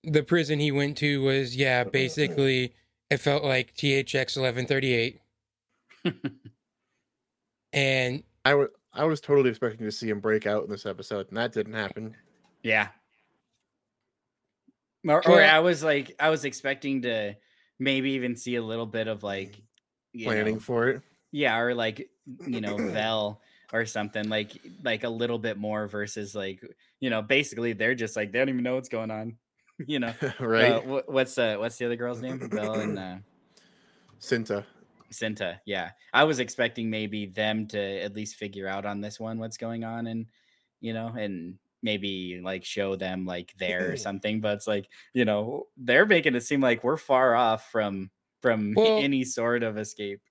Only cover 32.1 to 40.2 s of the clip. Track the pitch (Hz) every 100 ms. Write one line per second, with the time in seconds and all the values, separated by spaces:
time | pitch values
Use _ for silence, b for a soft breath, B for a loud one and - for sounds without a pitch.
32.1 | 117 127 131 120 107 107 110 104 98 92
33.1 | 90 104 _ _ b b b b b b
34.1 | _ - 120 110 101 98 _ _ _ _
35.1 | - 110 104 95 90 - 95 87 - b
36.1 | 123 151 131 117 - 117 120 113 110 107
37.1 | 104 101 92 107 107 107 104 98 98 101
38.1 | 104 104 - 104 98 95 98 101 101 104
39.1 | - 113 113 113 - 113 113 113 117 113
40.1 | 113